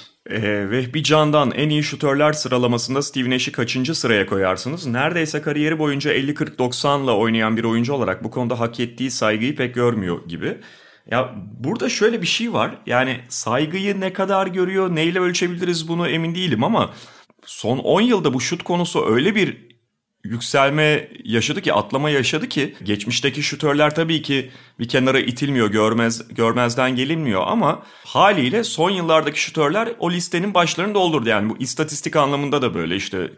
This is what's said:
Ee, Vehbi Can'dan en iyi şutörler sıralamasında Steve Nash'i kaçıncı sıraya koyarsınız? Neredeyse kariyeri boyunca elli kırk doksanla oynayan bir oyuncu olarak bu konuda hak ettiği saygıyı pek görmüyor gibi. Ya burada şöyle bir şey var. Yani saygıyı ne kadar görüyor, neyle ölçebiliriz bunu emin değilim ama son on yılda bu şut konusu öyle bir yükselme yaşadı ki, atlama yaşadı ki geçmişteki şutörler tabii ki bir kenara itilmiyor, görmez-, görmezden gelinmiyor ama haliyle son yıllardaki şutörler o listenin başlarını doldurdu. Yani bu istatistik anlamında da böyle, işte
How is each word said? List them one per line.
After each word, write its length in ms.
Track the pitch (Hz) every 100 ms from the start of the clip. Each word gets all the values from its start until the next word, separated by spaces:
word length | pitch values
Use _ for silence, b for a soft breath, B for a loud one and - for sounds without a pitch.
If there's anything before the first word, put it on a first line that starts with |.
| B B 101
Ee, 400 | 101 107 104 98
Vehbi 340 | 123 123 151
Can'dan 480 | 131 156 151 147 127
en 180 | - 151
iyi 140 | 151
şutörler 500 | 147 139 151 139 151
sıralamasında 680 | 151 127 123 123 120 123 135
Steve 280 | 143 135 123
Nash'i 220 | 127 143
kaçıncı 440 | - 117 131 131 156
sıraya 300 | 123 104 95
koyarsınız? 600 | 98 95 92 123 170 147
Neredeyse 560 | 117 156 170 156 147
kariyeri 380 | 151 147 151 165
boyunca 320 | 151 139 147
elli 220 | 117 139
kırk 260 | 147 147 -
doksanla 580 | 123 123 143 143 131 104
oynayan 400 | 113 113 110 113
bir 60 |
oyuncu 300 | 113 117 120
olarak 300 | 143 98 92
bu 80 | 110
konuda 280 | 131 120 117
hak 200 | 117 123
ettiği 320 | 120 120 131
saygıyı 440 | - 110 107 123 147
pek 200 | 123 123
görmüyor 520 | 123 107 90 82 82
gibi. 300 | 82 123 226 B B B B B
Ya 240 | 120 127 107 95 117
burada 300 | 127 220 247
şöyle 320 | - 214 226
bir 60 | 175
şey 260 | - 233
var. 280 | 143 117 - -
Yani 360 | 123 131 127 -
saygıyı 680 | - 110 127 156 190 202 196
ne 140 | 190
kadar 340 | 185 190 196 190
görüyor, 480 | 185 185 190 185 160
neyle 240 | 165 185
ölçebiliriz 680 | 180 175 175 175 180 170 160
bunu 200 | 170 165
emin 280 | 160 165 170
değilim 280 | 180 110
ama 300 | 147 208 98 B B B B _ -
son 320 | - 107 139
on 240 | - 175
yılda 320 | 247 202 160
bu 80 | 127
şut 220 | 123 170
konusu 420 | - 175 175 156 90
öyle 220 | 117 175 208
bir 400 | 165 - - _ _ _ _ _
yükselme 840 | 101 117 - 143 139 151 151 151 - -
yaşadı 380 | - 113 113 147
ki, 120 | -
atlama 360 | 107 - 135 151
yaşadı 400 | 143 113 160 247
ki 260 | 151 131 -
geçmişteki 600 | 95 101 120 120 139 135
şutörler 520 | 143 147 151 143 151 156
tabii 260 | 165 156
ki 300 | 135 139 120 B B B
bir 80 | 117
kenara 320 | 135 131 131
itilmiyor, 520 | - 120 143 131 107
görmez-, 600 | 107 110 113 117 113 -
görmezden 640 | - 113 120 120 123 127 127
gelinmiyor 480 | 135 165 139 95 -
ama 360 | 226 156 170 B B B
haliyle 580 | 135 196 185 123 226
son 260 | 226 - 185
yıllardaki 520 | 190 165 160 147 -
şutörler 540 | - 165 147 196 233 -
o 120 | 175
listenin 420 | 175 175 175 202
başlarını 400 | 185 170 - 202
doldurdu. 360 | 202 175 151 113
Yani 200 | 107 107
bu 80 | -
istatistik 580 | 127 - 151 147 165 160
anlamında 460 | 139 143 143 143
da 120 | 123
böyle, 220 | 87 82 95
işte 360 | - 95 87